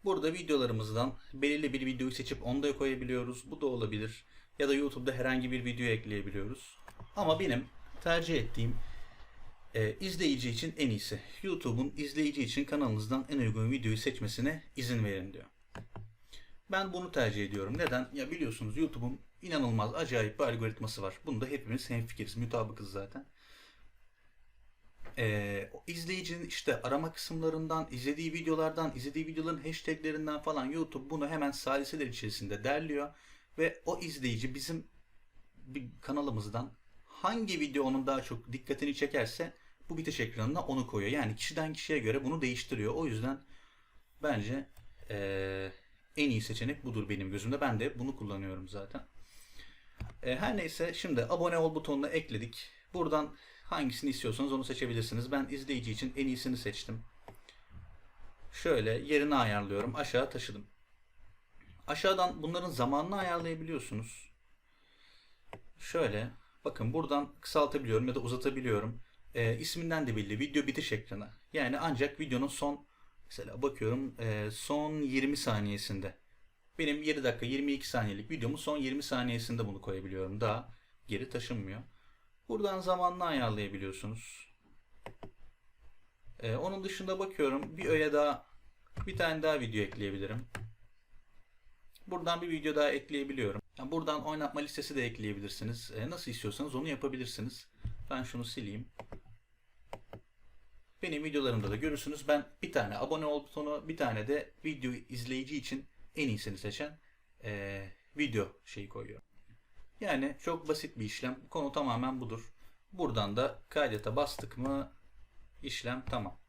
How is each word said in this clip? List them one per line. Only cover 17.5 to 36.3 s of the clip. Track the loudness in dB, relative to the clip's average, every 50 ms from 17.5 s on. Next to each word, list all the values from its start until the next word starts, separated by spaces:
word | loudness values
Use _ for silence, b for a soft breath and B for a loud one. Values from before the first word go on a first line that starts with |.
| 0 -2 -2 0 0 2
Neden? | 2 2 2 2 0 -2 -4
Ya | -6 -4 -4
biliyorsunuz | -2 -2 -2 -2 -2 -2 -4 -2 0
YouTube'un | 2 2 2 0 -2 -2 -2 -2 -4 -8 -18 -20 -14 -8
inanılmaz | -2 0 2 2 4 4 4 2 2 0
acayip | -2 -2 2 2 2 2 2 2 2
bir | 2
algoritması | 2 4 2 0 -2 -2 -2 -6 -6 -4 -4 -4
var. | -4 -4 -4 -4
Bunda | -2 0 0 0
hepimiz | 0 -2 -4 -2 -2 -2 -2 -2 -2
hemfikiriz, | -2 -2 -2 -2 -4 -6 -6 -6 -2
mutabıkız | -4 -2 0 0 0 0 0 -4 -8 -10 -6
zaten. | -6 -6 -6 -6 -8 -12 -12 -12 B B B B B B B B B B B B B -20 -20 -20 -20 _ -20 -20 -20 -20 -20 -20 -20 -20 -20 -20 -20 _ _ -20 -12 -8 -8 -6 0 2
Ee, | 2 4 4 2 2 2 0 -2 -2 -4 -10
o | -12 -8
izleyicinin | -8 -6 -6 -2 -2 -2 -2 -2 -4 -4 -4 -4
işte | -4 -6 0 2 2 2 2 2
arama | 2 2 2 2 0 -2
kısımlarından, | -4 -6 -4 -2 2 2 2 2 2 0 2 2 0 0 0
izlediği | -4 -2 0 0 0 2 0 -2 -2
videolardan, | 0 2 4 4 6 4 2 4 2 0 0 0
izlediği | -2 -6 -4 -2 -2 -4
videoların | -2 -2 -2 0 0 -2 -2 -2
hashtaglerinden | -4 -6 -4 -2 -2 -2 0 0 -2 0 0 -2 -2 -2 -2 0
falan | 0 0 0 0
YouTube | 0 0 0 0 0 -2 -8 -6 -4
bunu | -2 -2 0 0
hemen | 0 2 2 0
saliseler | 0 0 0 2 2 2 2 0 -2 -2 -2
içerisinde | -2 -2 -4 -4 -4 -4 -4 -4 -4 -4 0 0
derliyor. | 2 2 2 0 0 0 0 -2 -2 B B B B B B B B 0 2
Ve | 2 2 2 0 -2
o | -2 -2 0
izleyici | -2 -6 -4 0 0 0 2 2 0 -2 -2
bizim | -2 -4 -4 -4 -4 -4 -8 -18 -20 -20 _ -20 -20 -20 -20 _ -20 -20 -20 _
bir | -18 -16 -8 -8 -8 -8 -8 -12 -12
kanalımızdan | -6 -2 0 0 0 0